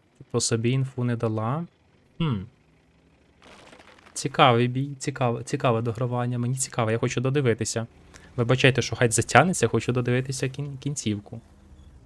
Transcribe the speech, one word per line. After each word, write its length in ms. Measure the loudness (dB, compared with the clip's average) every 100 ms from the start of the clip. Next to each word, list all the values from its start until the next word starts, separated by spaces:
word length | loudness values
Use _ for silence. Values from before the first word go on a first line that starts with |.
| _ -20 -6
По 80 | -4
собі 300 | 0 0 0
інфу 340 | 0 -2 -2
не 120 | -2 -2
дала. 500 | -2 -2 -2 -4 -8 _ _ _ _ -4
Хм. 180 | -2 -2 -6 -18 _ _ _ _ _ _ _ _ -20 -20 -20 -20 -20 -20 -16
Цікавий 540 | -8 -4 4 6 6 2
бій, 280 | -2 -6 -6
цікаве, 440 | -8 -2 -2 -2
цікаве 380 | -4 -2 0 0
догравання. 580 | -2 -4 -4 -2 -2 -2
Мені 160 | -2 -4
цікаво, 360 | -4 -2 -2
я 60 | 0
хочу 240 | -2 -2
додивитися. 680 | 0 2 2 0 -2 -4 -8 -12 -20 -20 -8 -2
Вибачайте, 460 | 2 4 4 4
що 140 | 0 0
хай 160 | 2
затягнеться, 560 | 2 6 6 6 2 0
хочу 240 | 0 0
додивитися 580 | -2 0 -2 -2 -4 -6
кін-, 280 | -6 -10 -10
кінцівку. 640 | -8 -6 -4 -6 -8 -16 -18 -20 -20 -20 -20 -20